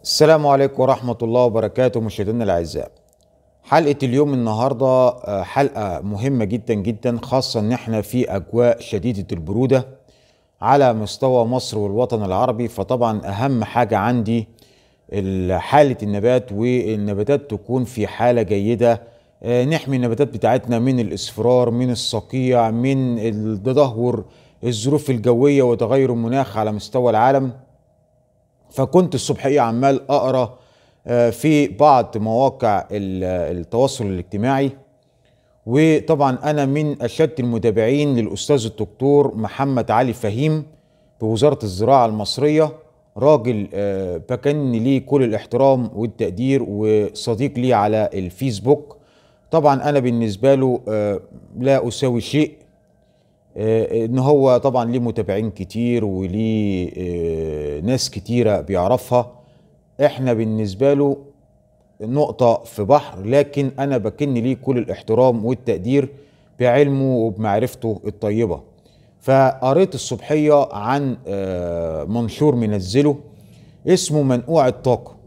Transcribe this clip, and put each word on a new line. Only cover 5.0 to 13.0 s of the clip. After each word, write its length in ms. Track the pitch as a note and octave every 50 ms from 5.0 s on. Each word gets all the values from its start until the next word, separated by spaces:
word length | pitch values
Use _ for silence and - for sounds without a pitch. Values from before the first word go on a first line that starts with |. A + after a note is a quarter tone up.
| B2+ B2 - - - - G#2 G2 F2+
حلقة 580 | - - C3+ C#3+ C3+ - A#2+ G#2 G2 F2 C#2
مهمة 440 | D#2+ G2+ G#2 G2+ A#2 C#3 C#3 A#2+ A2
جدا 280 | F#2 A2+ A#2 G#2 - A2+
جدا، 440 | G2+ F#2 A2+ A2+ G#2 - B2+ A#2+ A2+
خاصة 380 | A#2 - B2+ C3 B2+ - - A#2
إن 120 | G#2 G#2+
إحنا 300 | A#2+ - - A2+ A2+ G#2+
في 340 | F#2+ - - B2+ A#2+ - F#2
أجواء 440 | G2 E2+ - - A#2 A#2+ A#2+ A2+ A#2+
شديدة 460 | - - - G2+ E2+ B2 A#2 G2+ F#2 -
البرودة 560 | A2 E2+ D#2+ D#2+ G2 A2+ C3 B2+ C3+ C3 A#2+ - - _ _ _ _ _ _ _ _ _ _ _ _ _
على 320 | - A2+ C3+ C#3+ C#3 B2 A2+
مستوى 520 | A2 G#2+ G2+ - - C#3 C3 B2+ B2 A2+
مصر 320 | A#2 B2 B2+ - - -
والوطن 460 | A2 G#2 G2+ G2 A2 B2+ B2 A#2+ A2 G#2
العربي، 440 | F#2 F#2 G2 B2 B2+ A2+ A2 A#2+
فطبعا 540 | A2 - - G2 - C3 B2